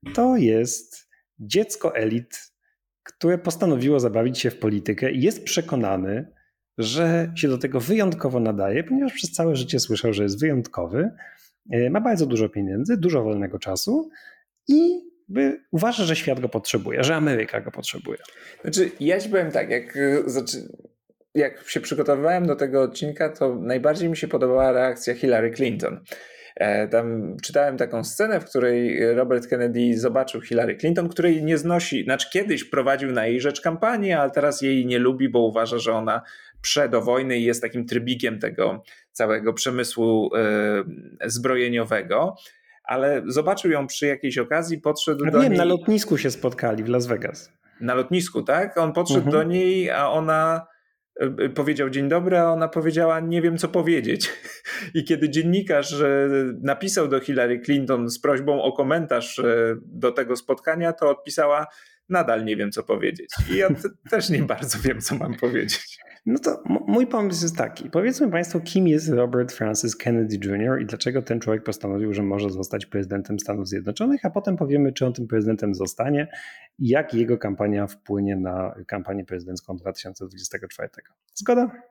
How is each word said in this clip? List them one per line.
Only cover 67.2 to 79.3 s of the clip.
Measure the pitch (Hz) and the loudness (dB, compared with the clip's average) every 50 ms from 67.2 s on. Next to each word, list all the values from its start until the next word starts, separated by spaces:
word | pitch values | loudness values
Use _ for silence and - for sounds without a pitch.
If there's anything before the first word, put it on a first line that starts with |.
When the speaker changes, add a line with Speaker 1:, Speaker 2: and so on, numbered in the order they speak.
| 208 196 175 165 170 | 0 0 -2 0 -2
Speaker 1:
jest | 165 165 | -2 -2
taki. | - 113 - - - - - | -2 -4 -4 -4 -10 -14 -2
Powiedzmy | - 160 196 240 254 262 294 233 | 0 0 2 2 2 2 0 2
państwu, | 170 165 175 170 - 175 | 2 0 -2 -2 -4 -4
kim | 165 - - 190 190 170 | -4 0 0 2 4 4
jest | 151 156 160 160 | 4 2 2 2
Robert | 147 120 123 120 123 123 123 123 - | 2 2 2 2 2 0 0 0 -2
Francis | - 110 110 107 107 - 117 107 | -4 -4 -2 -2 -2 -2 -4 -6
Kennedy | - - 123 120 117 113 107 107 98 98 | -4 -2 0 2 2 0 0 -2 -4 -2
junior | 98 98 101 107 123 131 131 | -2 -2 0 0 0 0 -2
i | 110 | -2
dlaczego | 104 107 110 - 131 123 135 123 | -6 -6 -4 -4 -2 -2 -2 -2
ten | - 117 113 | -2 -4 -4
człowiek | 113 113 110 110 - | -2 -2 -2 -2 -2
postanowił, | - 104 - - 101 98 98 107 107 101 | -6 -8 -6 -4 -4 -4 -2 -2 -2 -2
że | 101 101 | -2 0
może | 98 98 101 104 101 | 0 0 -2 -2 -4
zostać | 95 95 95 - - 107 101 | -4 -6 -8 -6 -6 -8 -8
prezydentem | _ - 101 98 92 98 98 95 - 107 101 | _ -6 -6 -4 -4 -4 -6 -6 -6 -6 -6
Stanów | - - 104 107 98 92 | -4 -6 -6 -6 -6 -6
Zjednoczonych, | 101 95 92 101 101 - 214 254 285 269 - | -6 -6 -6 -6 -6 -2 0 0 0 0 -2
a | 185 | -2
potem | - 202 - - 185 | -4 -2 -2 -2 -2
powiemy, | 170 160 135 143 143 143 135 131 | -2 0 0 2 2 2 2 0
czy | - 135 | 0 -2
on | 127 120 | -2 -2
tym | - 120 | -4 -6
prezydentem | 110 113 110 104 110 110 104 - 104 98 | -2 0 0 2 2 0 0 0 -4 -2
zostanie | 90 98 95 - - 113 135 147 143 147 147 - - - - - - - - _ - | -2 -4 -6 -2 -4 -2 0 0 -2 -2 -4 -8 -16 -16 -18 -20 -20 -20 -20 _ -2
i | 139 113 | 0 2
jak | 123 143 156 151 - | 2 2 2 0 0
jego | 113 117 113 120 117 | 0 2 2 0 0
kampania | - 104 98 - 104 104 104 101 101 | 0 -4 -2 -2 0 0 0 0 -2
wpłynie | 98 - _ _ - 101 101 101 101 98 | -4 -6 _ _ -4 -2 0 0 0 0
na | 95 92 92 90 92 92 92 - - 92 | -2 -2 -4 -4 -4 -4 -6 -8 -12 -12
kampanię | - - 101 90 - 98 101 92 | -10 -8 -8 -6 -6 -6 -8 -6
prezydencką | - | -8